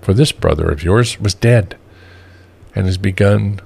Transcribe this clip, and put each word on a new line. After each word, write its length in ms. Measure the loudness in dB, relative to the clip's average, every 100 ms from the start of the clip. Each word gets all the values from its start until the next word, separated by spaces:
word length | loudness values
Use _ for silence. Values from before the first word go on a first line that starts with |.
for 140 | 0
this 180 | 2 2
brother 380 | 0 -2 0 -2
of 120 | -2
yours 380 | 0 0 0 -2
was 140 | -6
dead 420 | -2 2 2 0 -10 -20 -20 -20 -20 -20 -20 -20 _ -12
and 120 | -4 -2
has 120 | -2
begun 640 | -4 0 2 2 0 -6